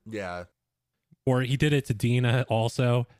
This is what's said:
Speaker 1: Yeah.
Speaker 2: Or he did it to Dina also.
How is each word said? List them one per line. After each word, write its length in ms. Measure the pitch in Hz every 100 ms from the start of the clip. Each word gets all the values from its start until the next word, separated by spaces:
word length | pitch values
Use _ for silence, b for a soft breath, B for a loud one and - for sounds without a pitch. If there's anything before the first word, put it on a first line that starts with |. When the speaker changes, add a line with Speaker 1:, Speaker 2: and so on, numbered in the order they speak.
| 110
Speaker 1:
Yeah. 400 | 107 92 87 90 _ _ _ _ _ _ _ -
Speaker 2:
Or 160 | 127
he 160 | 127 131
did 160 | 151
it 100 | 143 -
to 60 |
Dina 520 | 110 120 123 123 123 131
also. 580 | 113 117 - 123 120 117